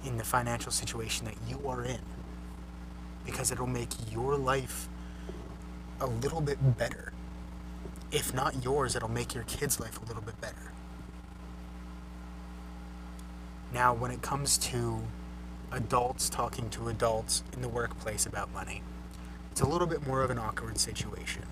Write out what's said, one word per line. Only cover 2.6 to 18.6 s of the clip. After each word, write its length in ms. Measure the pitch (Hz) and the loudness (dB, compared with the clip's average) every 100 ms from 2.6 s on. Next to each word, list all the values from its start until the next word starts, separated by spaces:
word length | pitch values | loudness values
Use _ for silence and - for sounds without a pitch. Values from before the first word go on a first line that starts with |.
| - - - - - - - | -10 -10 -10 -8 -10 -8 -4
Because 260 | - 127 | 2 2
it'll 160 | 120 127 | 2 0
make 240 | 127 120 - 113 | 0 -2 -4 -2
your 260 | 113 127 143 | 0 2 4
life 500 | 131 135 127 - - - - - - - - - - - - - | 6 4 2 -4 -6 -8 -8 -8 -8 -8 -8 -10 -8 -8 -8 -2
a 80 | 131 | 0
little 340 | 113 139 165 | 2 2 2
bit 360 | 147 139 135 120 | 2 6 6 8
better. 340 | 117 - - - - - - - - - - - - | 4 2 -6 -8 -8 -8 -8 -8 -8 -8 -8 -8 0
If 220 | 147 - | 2 2
not 300 | 123 143 135 | 2 2 2
yours, 320 | 120 143 127 123 | 4 4 4 2
it'll 160 | 113 | 2
make 240 | 117 120 - | 0 0 -2
your 80 | |
kids' 360 | 110 - 160 - | -2 0 2 2
life 220 | 117 - | 0 -6
a 40 | 113 | -6
little 180 | 113 | -6
bit 160 | 107 - | -6 -6
better. 300 | - - - - - - - - - - - - - - - - - - - - - - - - - - - - - - - - - | -6 -6 -10 -10 -10 -10 -10 -10 -12 -12 -10 -10 -10 -10 -10 -10 -10 -10 -10 -10 -10 -10 -10 -10 -10 -8 -8 -10 -10 -10 -10 -10 -4
Now, 220 | 123 123 | 6 8
when 160 | 120 123 | 8 2
it 140 | 123 | 0
comes 340 | - 139 139 - | 0 2 4 4
to 440 | - 123 117 113 113 - - - - - - | 4 4 2 2 -2 -6 -8 -8 -8 -8 -4
adults 560 | 127 107 127 120 - - | -2 4 6 4 2 0
talking 440 | - 117 - 113 | 2 0 0 -4
to 160 | 110 117 | -2 -2
adults 560 | 110 117 110 110 - - | 4 4 4 2 0 0
in 80 | - | -4
the 80 | 123 | -2
workplace 560 | 120 117 - 110 107 - | 0 0 -2 -4 0 0
about 260 | 101 92 | 0 -4
money, 300 | 92 | -4